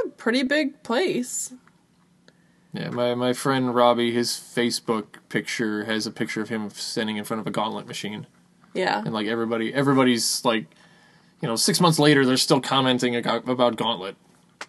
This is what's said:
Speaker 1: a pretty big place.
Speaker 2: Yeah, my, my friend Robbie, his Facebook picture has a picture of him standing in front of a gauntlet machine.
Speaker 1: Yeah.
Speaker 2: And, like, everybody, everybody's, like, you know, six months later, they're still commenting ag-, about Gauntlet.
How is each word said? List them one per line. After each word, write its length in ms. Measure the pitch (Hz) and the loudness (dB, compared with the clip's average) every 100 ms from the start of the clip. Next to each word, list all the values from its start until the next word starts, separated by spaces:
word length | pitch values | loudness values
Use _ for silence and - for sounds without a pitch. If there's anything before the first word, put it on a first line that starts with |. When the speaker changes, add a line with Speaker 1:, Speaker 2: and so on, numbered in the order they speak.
Speaker 1:
a 40 | 440 | 0
pretty 320 | - 240 254 | -4 -2 0
big 400 | 262 294 302 - | 2 0 0 -4
place. 680 | - 240 381 240 247 - - 254 _ _ _ _ _ _ _ _ _ _ _ | -4 -2 0 -2 -4 -8 -10 -12 _ _ _ _ _ _ _ _ _ _ _
Speaker 2:
Yeah, 180 | - 123 | -10 -6
my, 240 | 120 123 | -2 -2
my 180 | 120 127 | 0 0
friend 400 | 123 139 131 127 | 0 0 0 2
Robbie, 380 | 120 120 120 120 | 4 6 6 2
his 180 | 120 117 | 0 -2
Facebook 840 | - - - 120 113 - 110 104 - - | -4 -6 -2 0 -2 -2 -4 -4 -14 -8
picture 560 | 110 - - 110 107 | -6 -4 -4 -2 -2
has 240 | 107 110 110 | -2 -4 -4
a 20 | |
picture 320 | - 113 110 | -6 -6 -6
of 60 | 107 | -6
him 220 | 113 104 | -6 -8
standing 460 | - - 120 110 107 | -10 -8 -6 -4 -6
in 80 | |
front 160 | 104 110 | -6 -6
of 60 | 104 | -4
a 60 | |
gauntlet 340 | 104 107 104 117 | -4 -4 -6 -10
machine. 400 | - 101 104 - _ _ _ _ | -10 -10 -10 -14 _ _ _ _
Speaker 1:
Yeah. 240 | - 180 104 | -4 -2 -2
Speaker 2:
And, 160 | 214 | -2
like, 140 | 107 107 | -4 -2
everybody, 440 | 117 113 117 110 | -2 -2 -2 -2
everybody's, 720 | 131 143 135 127 117 - - | 0 4 6 4 4 0 -2
like, 220 | 123 113 - _ _ _ _ _ _ _ | 0 0 -2 _ _ _ _ _ _ _
you 60 | 135 | -4
know, 80 | |
six 260 | 113 - 190 | 0 0 4
months 200 | 180 160 | 4 6
later, 260 | 147 147 131 | 6 6 4
they're 100 | 131 | 2
still 240 | - 143 | 2 2
commenting 540 | - 135 131 123 127 | 2 2 2 2 0
ag-, 340 | 120 113 113 117 | -2 -2 -2 -2
about 280 | 127 120 113 | 2 2 2
Gauntlet. 400 | 110 92 95 - _ _ _ _ | -2 -4 -6 -12 _ _ _ _